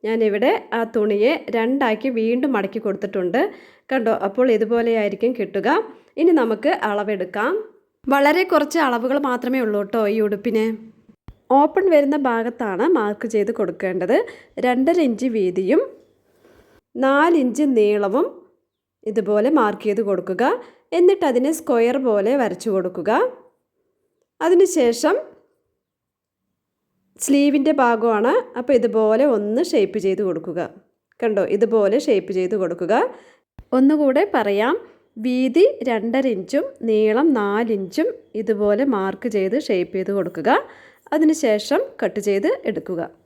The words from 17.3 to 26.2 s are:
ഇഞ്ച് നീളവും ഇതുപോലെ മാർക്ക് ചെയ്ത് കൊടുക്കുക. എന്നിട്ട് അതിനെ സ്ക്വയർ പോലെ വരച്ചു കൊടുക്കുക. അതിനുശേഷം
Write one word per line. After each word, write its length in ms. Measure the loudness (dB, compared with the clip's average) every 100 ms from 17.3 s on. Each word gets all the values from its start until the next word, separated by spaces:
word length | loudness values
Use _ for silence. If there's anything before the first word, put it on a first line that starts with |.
| 2
ഇഞ്ച് 220 | 0 0 0 4
നീളവും 500 | 2 2 0 0 -2 -6 -20 _ _ _ _ _ -6
ഇതുപോലെ 400 | -4 0 0 2 2
മാർക്ക് 260 | 2 -2 -4
ചെയ്ത് 140 | -2 -2
കൊടുക്കുക. 340 | -2 -4 -2 0 -2 -8 _ _ 2
എന്നിട്ട് 260 | 2 4 0
അതിനെ 220 | 0 0 -4
സ്ക്വയർ 400 | -2 0 2 0 0
പോലെ 260 | 0 0 0
വരച്ചു 280 | -2 -4 -2 -2
കൊടുക്കുക. 340 | -2 -6 -2 0 0 -4 -20 _ _ _ _ _ _ _ _ _ 2
അതിനുശേഷം 680 | 4 4 4 0 2 0 0 -4 -20 _ _ _ _ _ _ _ _